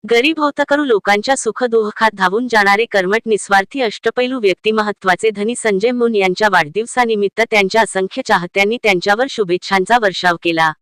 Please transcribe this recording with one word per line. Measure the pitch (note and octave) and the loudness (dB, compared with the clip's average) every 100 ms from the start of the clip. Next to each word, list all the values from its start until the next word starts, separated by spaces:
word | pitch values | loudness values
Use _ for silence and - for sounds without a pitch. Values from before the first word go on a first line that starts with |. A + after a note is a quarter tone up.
| G#3+ | 2
गरीब | A#3 C#4 D#4+ | 2 2 0
होतकरू | D4 C#4+ C#4+ C#4+ D4 | -2 -2 -2 0 2
लोकांच्या | G#3+ - G3+ G#3 C4+ | 0 2 0 0 -2
सुखदुःखात | A3+ - B3 A3+ G#3 - A3 | -2 -4 0 0 0 0 -2
धावून | G#3 F#3 G3+ B3+ | 0 -2 0 0
जाणारे | A3+ G3 G3+ A#3 | 2 2 2 2
कर्मठ | G3+ F#3 G#3+ A#3 | 0 0 -2 0
निस्वार्थी | G#3 - G3 G3 C#4 | -2 2 0 0 -4
अष्टपैलू | A#3 - A3+ A#3 B3+ C4 | -4 -2 -4 -2 -4 0
व्यक्तिमत्वाचे | G3+ F3+ G#3+ A3 G#3 G3+ F#3+ F3 A3 | 0 0 0 0 -2 -4 -2 0 0
धनी | G3+ G#3 A#3+ | -2 -4 -2
संजय | A3 G3 A3+ | -2 0 0
मुन | B3 A#3 G#3+ | 0 0 2
यांच्या | F#3+ F#3 G#3+ | 0 0 2
वाढदिवसानिमित्त | F#3 D3+ G3 A#3 - A#3+ G#3+ G3+ - A3+ | 2 0 -4 -4 -2 0 0 -2 -2 0
त्यांच्या | G#3+ F#3+ A3 | 2 2 2
असंख्य | G#3+ F#3+ F#3+ - | 0 -2 -4 -6
चाहत्यांनी | B3+ G3 F3 G3 G3+ A#3+ | -2 -2 0 -2 0 0
त्यांच्यावर | - F#3 G3+ G#3 C4+ | 0 0 0 0 0
शुभेच्छांचा | - G3 F3+ - G3 F#3 A#3+ | -2 -2 -2 0 -2 2 2
वर्षाव | G#3 F3 F3+ E3+ | 2 0 -2 0
केला. | E3+ E3 D#3+ D#3 | -2 0 0 -2